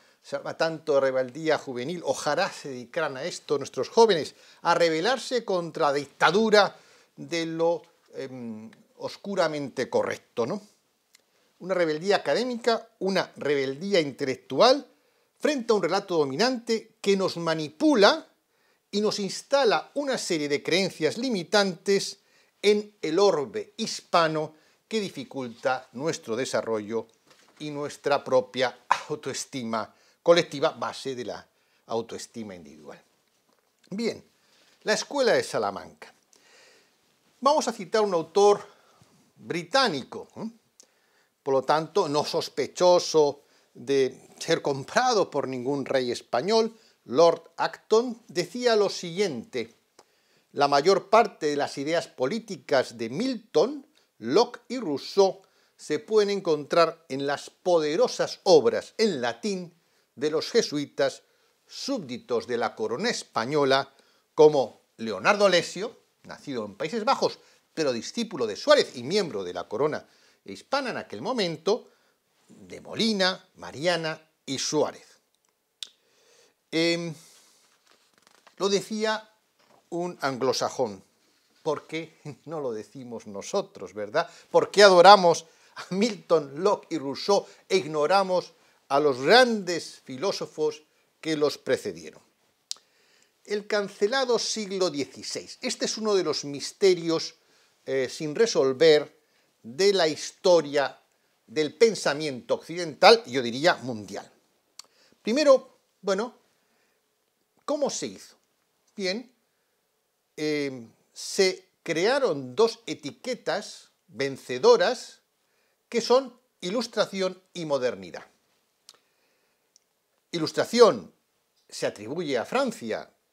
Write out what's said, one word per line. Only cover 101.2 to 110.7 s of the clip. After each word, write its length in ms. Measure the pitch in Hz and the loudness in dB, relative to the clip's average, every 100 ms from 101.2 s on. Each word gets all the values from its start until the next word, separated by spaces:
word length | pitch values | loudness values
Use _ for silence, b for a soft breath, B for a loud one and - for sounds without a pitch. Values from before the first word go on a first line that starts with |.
| _ _ _ | _ _ _
del 300 | 117 151 - | -4 -4 4
pensamiento 800 | 226 180 170 143 156 127 - 123 | 4 4 -2 -2 -4 -8 -4 -4
occidental, 680 | - 170 165 123 196 226 127 | -4 -10 -10 6 8 8 4
yo 160 | 127 | -4
diría 340 | 120 127 170 160 | -2 0 0 0
mundial. 560 | 123 110 95 98 - _ _ _ _ - b b b b | -4 -10 -10 -14 -16 _ _ _ _ -20 b b b b
Primero, 560 | 214 262 285 262 - _ _ _ | -2 4 6 6 2 _ _ _
bueno, 340 | 196 190 240 - _ _ _ _ _ _ _ _ _ _ _ _ - | -4 -4 -4 -12 _ _ _ _ _ _ _ _ _ _ _ _ -6
¿cómo 240 | 294 269 | -2 -2
se 180 | - 120 | -4 -8
hizo? 280 | 92 - _ _ _ _ _ _ - | -10 -20 _ _ _ _ _ _ -6
Bien, 360 | 180 214 - _ _ _ _ _ _ _ _ _ _ - | -4 -4 -8 _ _ _ _ _ _ _ _ _ _ -8
eh, 520 | 151 151 139 | -4 -4 -6